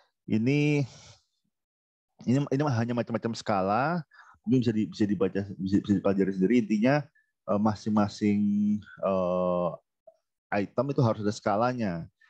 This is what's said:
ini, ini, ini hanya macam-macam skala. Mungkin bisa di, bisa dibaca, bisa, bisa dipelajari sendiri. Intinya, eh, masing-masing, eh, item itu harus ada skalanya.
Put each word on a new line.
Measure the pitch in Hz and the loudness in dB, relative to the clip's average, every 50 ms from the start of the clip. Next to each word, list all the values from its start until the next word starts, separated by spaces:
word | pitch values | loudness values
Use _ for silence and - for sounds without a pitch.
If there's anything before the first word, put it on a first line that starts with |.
| _ _ _ _ _ - | _ _ _ _ _ -2
ini, | 107 110 113 131 143 147 147 151 147 143 139 - - - - - - _ _ _ _ _ _ _ _ _ _ _ _ _ _ _ _ _ _ _ _ - - | -2 0 0 2 2 2 2 2 2 2 0 -2 -6 -16 -20 -20 -20 _ _ _ _ _ _ _ _ _ _ _ _ _ _ _ _ _ _ _ _ -10 -2
ini, | - 123 139 | 0 2 2
ini | 143 - 135 139 151 | 2 0 -2 -2 0
hanya | 147 127 113 117 120 120 | 0 0 0 -2 -2 -2
macam-macam | 117 110 - 117 110 - 117 113 | -4 -4 -2 -4 -4 -4 -4 -6
skala. | - - - 107 95 92 95 104 117 135 156 175 175 151 _ _ - - - - _ - | -6 -4 -2 0 0 0 0 0 0 0 0 -2 -4 -6 _ _ -20 -20 -20 -20 _ -4
Mungkin | 107 123 131 113 | 0 0 2 2
bisa | 120 110 | 2 0
di, | 107 104 | 0 -2
bisa | - 92 - 107 101 | -2 -2 -2 0 0
dibaca, | 101 90 95 92 - 98 101 98 98 | 0 0 -2 -2 -2 -2 -6 -6 -6
bisa, | - 95 95 101 95 | -6 -4 0 0 0
bisa | - - 101 | 2 2 0
dipelajari | 90 - 98 95 98 95 92 98 | 2 2 0 2 2 0 0 0
sendiri. | 95 92 95 120 123 | 0 2 4 4 4
Intinya, | 110 101 110 104 110 127 143 147 143 - _ _ _ _ _ _ - - | 2 2 0 2 2 2 2 2 0 -4 _ _ _ _ _ _ -6 -4
eh, | 101 101 | -2 0
masing-masing, | 107 110 107 - - 113 107 107 104 101 - - 107 104 101 104 104 104 104 104 104 104 104 101 98 | 0 0 0 -2 -4 -2 2 2 2 0 0 0 0 2 2 2 2 0 0 0 0 0 0 -2 -4
eh, | - - - - 95 98 95 92 90 90 90 90 90 90 90 87 85 78 - _ _ _ _ _ - - _ _ _ _ _ _ - 101 104 | -10 -12 -4 -2 0 0 0 0 0 0 0 0 0 0 0 -2 -2 -4 -8 _ _ _ _ _ -20 -20 _ _ _ _ _ _ -6 -4 -4
item | 101 - - - 123 143 139 | -4 -4 -2 -4 -2 -2 2
itu | - | 2
harus | 131 113 107 110 104 | 2 2 2 0 -2
ada | 104 104 | -4 -4
skalanya. | - - 110 98 104 117 123 127 123 113 98 87 82 80 - _ _ _ _ | -2 -2 -2 0 0 0 0 0 -2 -2 -4 -4 -4 -8 -12 _ _ _ _